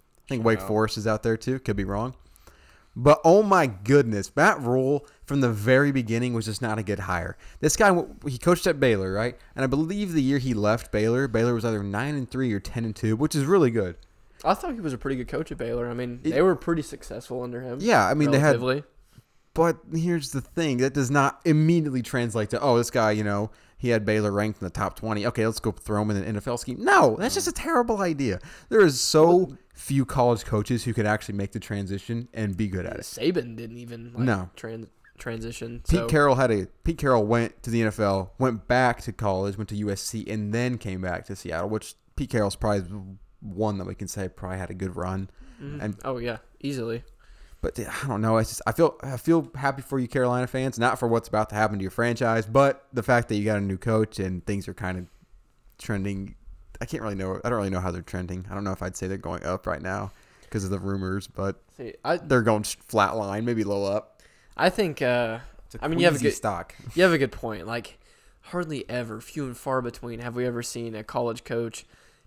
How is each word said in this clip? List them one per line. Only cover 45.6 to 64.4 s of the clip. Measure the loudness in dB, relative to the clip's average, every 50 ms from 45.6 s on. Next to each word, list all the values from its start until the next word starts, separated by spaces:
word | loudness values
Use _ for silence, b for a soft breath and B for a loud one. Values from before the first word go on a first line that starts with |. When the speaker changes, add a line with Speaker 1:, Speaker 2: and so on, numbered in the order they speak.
Speaker 3:
Mm-hmm. | -14 -14 -10 -8
Speaker 1:
And | -6 -6 -6 -6 -6
Speaker 3:
Oh, | -6 -6
yeah, | -4 -4 -6 -6 -8 -12 -18 _ _
easily. | -8 -6 -6 -4 -4 -4 -6 -8 -8 -14 -20 b b b b b b b b b
Speaker 1:
But, | -6 -6 -4
dude, | -6 -8
I | -8 -8 -6 -4
don't | -4 -2 0
know. | 2 4 4
It's | 4 2 0
just, | -4 -4 -4
I | -4 2
feel, | 4 4 2 2 -2
I | -10 -10 -10
feel | -4 2 2 2 2 2 -2 -8
happy | -4 -4 -4 -4 -4
for | -8 -6 -4
you | -4 -4
Carolina | -2 0 0 2 2 2 0 -2
fans, | -2 -4 -4 -4 -4 0
not | 2 2 2 2 2
for | 0
what's | 2 2 0 0
about | 0 0 0 0 0
to | 0
happen | 0 0 2 0 -2
to |
your | -4 -4
franchise, | -2 0 0 0 0 0 0 2 2 0 0
but | 2 4 6 6 6 4 0 _ _ -6
the | -4
fact | 2 4 4 4 4 2
that | 0
you | 0 2
got | 2 0
a | 0
new | 0 -2 -4
coach | -2 0 0 2 2 2 0 -2 -4
and | -4 -4 -4 -6 -4
things | -4 -4 -4 -6
are | -8 -10
kind | -8 -6 -6 -6 -6
of | -8 -12 -18 _ _ _ -20 -20 _ _ _ _ _ -20 _ -12
trending. | -6 -4 -4 -2 -2 -4 -4 -6 -8 -10 -12 -18 -20 -20 -20 -20 -20 -20 -12 -12
I | -10
can't | -8 -8 -6
really | -6 -6 -6
know. | -4 -4 -4 -4 -4 -2
I | -2
don't | -2
really | 0 0 -2
know | -2 -2
how | -2 -4
they're | -4 -6
trending. | -8 -8 -8 -8 -6 -6 -8 -10 -10 -10
I | -10
don't | -6 -6
know | -6 -6
if | -6 -6
I'd | -8 -8
say | -6 -6
they're | -6 -6
going | -6 -6 -8 -8 -6 -4
up | -4 -6 -4 -4
right | -6 -6 -6
now | -6 -6 -6 -6 -6 -8 b b b b b b b b
'cause | -6 -6 -4
of | -4
the | -4 -4
rumors, | -4 -4 -4 -4 -4 -4 -4 -6 -8
but | -10 -8 -6 -6 -6 -6 -8 _ _ _
Speaker 3:
See, | -14 -14 -14 -14 -8 -4
I | -2 -2
Speaker 1:
they're | -2 0 2 4 4 6
going | 4 4 2
s-, | 0 -4 -8
flat | -10 -10 -2 4 4 4 4 4
line, | -2 -2 -2 -4 -2 -2
maybe | -2 0 0 0
low | 0 0 0 0
up. | 0 0 -2 -4 -6 _ b b b b b